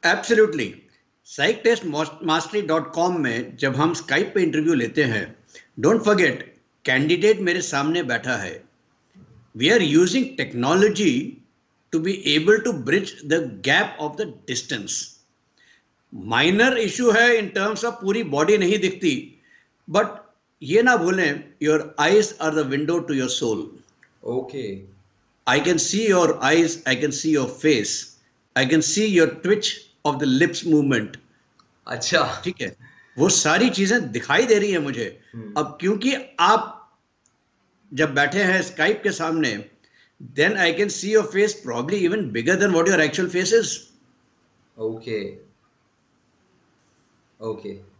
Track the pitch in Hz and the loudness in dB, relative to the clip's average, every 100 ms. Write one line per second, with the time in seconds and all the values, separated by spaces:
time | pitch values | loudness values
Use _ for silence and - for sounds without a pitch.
0 | 170 208 - 226 214 160 104 - _ _ | 2 0 2 4 4 2 -6 -8 _ _
1 | _ _ _ - 151 226 233 233 175 147 | _ _ _ -2 0 2 2 0 -2 -4
2 | 156 - 160 160 160 208 175 160 - - | -6 -6 -2 -2 0 -6 0 -2 -2 -2
3 | 175 180 131 113 123 - 139 127 156 170 | -2 0 -2 -4 -6 -4 -2 2 0 0
4 | - 139 202 202 170 147 156 156 117 - | -2 -2 0 0 0 0 2 2 0 0
5 | 139 110 87 - _ - _ - 135 226 | 0 0 -6 -14 _ -20 _ 0 2 4
6 | 208 202 160 127 - _ _ _ - 131 | 4 4 2 0 -10 _ _ _ -2 0
7 | 147 175 208 202 185 175 170 143 143 170 | 2 2 4 2 2 -2 -2 -2 0 -2
8 | 143 120 131 117 95 80 _ _ _ _ | -2 -4 -2 -4 -6 -12 _ _ _ _
9 | _ _ - - _ 110 135 226 165 151 | _ _ -20 -20 _ -2 2 4 4 4
10 | 180 233 247 - 139 120 127 180 208 190 | 4 2 -2 -4 -6 -2 0 4 4 2
11 | 196 131 123 - _ _ _ _ _ 165 | 0 0 -4 -12 _ _ _ _ _ -4
12 | 170 196 151 147 165 214 240 175 120 147 | -2 -4 0 0 4 2 2 -4 -2 -2
13 | - - 147 165 139 104 131 160 214 - | -2 -12 -2 -2 -2 -8 0 0 0 -6
14 | 226 208 202 139 - 123 - 123 95 - | -10 -8 -10 -10 -10 -10 -8 -10 -8 -10
15 | - - _ _ _ _ _ _ _ _ | -10 -18 _ _ _ _ _ _ _ _
16 | _ 107 92 117 156 196 240 247 214 - | _ -16 -2 2 2 4 2 2 -4 0
17 | 247 220 240 233 196 196 202 214 233 - | 2 4 4 2 0 -4 -4 -4 -6 -6
18 | 190 208 190 143 156 208 180 208 185 190 | -4 -4 -2 0 2 4 2 0 -2 -2
19 | 175 127 - _ _ _ _ _ - 170 | -2 -2 -8 _ _ _ _ _ -4 -2
20 | 220 - - _ _ _ 139 196 247 233 | -2 -6 -20 _ _ _ 0 4 4 4
21 | 170 190 165 143 - _ 151 156 143 - | 2 0 0 -2 -10 _ 0 0 -2 0
22 | 151 208 208 - 156 151 139 139 151 170 | 4 4 2 -2 -2 -2 -2 -2 -2 -4
23 | 143 139 127 - 123 104 - - _ _ | -2 -4 -2 -2 -2 -4 -6 -14 _ _
24 | _ _ - 123 131 143 110 98 98 _ | _ _ -8 -6 -6 -10 -10 -12 -16 _
25 | _ _ _ _ - 135 147 165 - 196 | _ _ _ _ -2 0 2 0 0 0
26 | 220 185 165 - 131 165 165 165 - 127 | 2 4 4 2 2 4 2 0 -2 -2
27 | 147 139 156 151 123 - 156 131 101 - | -2 -2 0 0 0 -2 2 2 0 -6
28 | - _ _ _ _ 127 131 160 151 - | -10 _ _ _ _ -2 2 2 2 0
29 | 214 180 160 160 175 208 - - - _ | 2 4 2 0 0 0 0 -8 -16 _
30 | 147 139 139 127 170 170 170 151 139 120 | -4 -2 0 2 2 0 2 2 4 0
31 | 107 - _ _ _ _ _ _ - 123 | -2 -12 _ _ _ _ _ _ -12 -8
32 | - 170 127 - 180 180 104 - - _ | -2 0 0 -4 -8 -8 -10 -10 -20 _
33 | _ - 175 - 151 170 247 190 190 233 | _ 0 2 2 2 4 2 2 0 0
34 | 151 113 - 151 240 214 208 180 143 120 | -2 -8 -2 0 4 4 4 -2 -4 -6
35 | 113 - _ 117 107 104 147 - 180 208 | -8 -10 _ -16 -8 -6 -6 -4 -2 0
36 | 247 269 - - 175 220 - - - _ | -2 -2 -8 0 4 4 0 -14 -20 _
37 | _ _ _ _ _ _ _ _ _ 135 | _ _ _ _ _ _ _ _ _ -2
38 | 156 135 143 190 190 185 165 - 160 208 | 0 2 0 2 0 0 -2 -2 0 0
39 | 208 - 165 165 139 104 104 _ _ _ | -2 -4 -4 -2 -2 -4 -10 _ _ _
40 | _ _ 117 131 165 208 175 - 208 - | _ _ -14 0 0 2 0 0 -2 -4
41 | 196 220 202 190 208 208 127 117 139 202 | 0 2 2 0 0 -2 -8 -6 -4 0
42 | 175 214 165 107 117 185 202 170 170 180 | 0 -2 -4 -4 0 2 2 2 2 2
43 | 156 - 185 175 190 - 190 - - _ | 2 0 -4 -2 2 2 2 -8 -14 _
44 | _ _ _ _ _ _ _ - 110 113 | _ _ _ _ _ _ _ -8 -8 -8
45 | - 107 98 - - _ _ _ _ _ | -8 -8 -8 -12 -20 _ _ _ _ _
46 | _ _ _ _ _ _ _ _ _ _ | _ _ _ _ _ _ _ _ _ _
47 | _ _ _ _ 113 107 104 98 - | _ _ _ _ -10 -10 -10 -14 -18